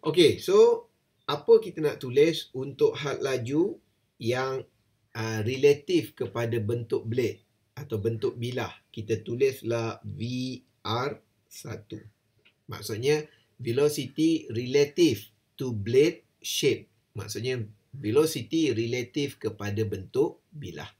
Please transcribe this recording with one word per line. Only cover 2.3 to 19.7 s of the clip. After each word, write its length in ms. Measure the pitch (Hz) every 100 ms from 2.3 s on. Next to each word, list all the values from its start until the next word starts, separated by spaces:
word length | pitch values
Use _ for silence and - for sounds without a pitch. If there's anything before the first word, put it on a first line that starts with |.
| 156 -
untuk 440 | 135 139 - 147 -
had 240 | 143 123
laju 560 | 135 131 117 147 196 - _ _ _ _
yang, 440 | 113 127 131 131 - _ _ _ _ 113
ah, 240 | 113 110
relatif 680 | 107 131 143 143 - - 107
kepada 480 | - 123 120 117 113
bentuk 480 | 104 120 117 - 113
blade 320 | 123 113 92 _ _ _
atau 240 | - 147 107
bentuk 400 | 107 113 120 127
bilah? 320 | 120 123 107 - _
Kita 320 | - 107 110
tulislah 800 | - 120 135 127 107 117 113 -
V 160 | 104 98 117 127 127 127 _ _
R 320 | 101 117 135 - _ _ _
satu. 480 | - 139 104 - 104 - _ _ _ _ _ -
Maksudnya 560 | - 104 107 131 151 151 _ _ _
velocity 920 | 117 117 147 147 135 - 160 160 -
relative 800 | 117 123 139 143 - 165 104 - _ _ -
to 160 | 131
blade 540 | 110 101 123 156 - _ _
shape. 460 | - - 143 113 - _ _ -
Maksudnya 460 | 101 104 120 127 107 - _
velocity 800 | - 104 123 156 147 107 160 151 110
relative 640 | 117 123 120 - 143 -
kepada 400 | 110 104 101